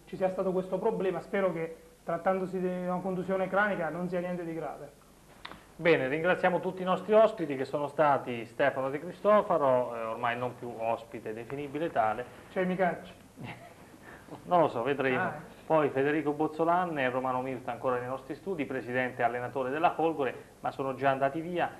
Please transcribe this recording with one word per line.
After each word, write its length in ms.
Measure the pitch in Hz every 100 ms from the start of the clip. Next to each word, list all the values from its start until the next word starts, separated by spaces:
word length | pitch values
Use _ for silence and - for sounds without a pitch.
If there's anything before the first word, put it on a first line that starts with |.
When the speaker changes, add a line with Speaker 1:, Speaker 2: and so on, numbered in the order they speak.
| -
Speaker 1:
ci 100 | 160
sia 140 | 185
stato 240 | 185 190
questo 240 | 180 180 185
problema, 420 | 226 175 190 170
spero 320 | - 202 190
che 240 | 165 165 - - - -
trattandosi 560 | 165 190 190 185 185
di 40 | 180
una 340 | 180 180 180
contusione 500 | 185 185 180 190 185
cranica 400 | 190 208 180 160
non 180 | 165 180
sia 140 | 180
niente 240 | 175 180 170
di 80 |
grave. 460 | 160 147 147 143 - - - - - - - -
Speaker 2:
Bene, 340 | - 165 151 131
ringraziamo 500 | 151 170 180 180 175
tutti 240 | 185 185
i 20 | 185
nostri 280 | 180 185
ospiti 420 | 214 220 214 156 135
che 100 | 131
sono 220 | 151 143
stati 580 | - 147 135 123 117 110
Stefano 460 | - 143 135 135
De 80 | 143
Cristofaro, 960 | 170 175 202 208 202 170 143 127 123 117
eh, 60 |
ormai 360 | 113 113 120 120
non 160 | 123 123
più 160 | 123 113
ospite 560 | 113 113 - 120 110
definibile 560 | 110 117 139 147 143 165
tale. 340 | 127 110 110 123 - -
Speaker 1:
C'è 120 | 196 180
Micacci. 460 | 185 180 160 - - - -
Speaker 2:
<laughs> 300 | 123 - - - - - - - - 147
Non 180 | 170 175
lo 60 | 147
so, 160 | 123
vedremo. 360 | 120 139 131 127
Speaker 1:
Ah, 80 | 123
ecco. 140 | - - - -
Speaker 2:
Poi 240 | 156 143
Federico 440 | 131 139 151 143
Bozzolan 640 | 147 156 156 165 175 180 151
e 100 | 127
Romano 320 | 127 127 127
Mirta 300 | 131 123 123
ancora 260 | 120 131 123
nei 100 | 123
nostri 280 | 131 - 151
studi, 300 | - 175 135
presidente 560 | 131 117 123 127 120
e 40 | 120
allenatore 460 | 123 120 139 127
della 200 | 147 170
Folgore, 440 | - 160 147 127 107 - -
ma 100 | 135
sono 240 | 123 135
già 160 | 127 139
andati 320 | 135 139 156
via 280 | 165 175 143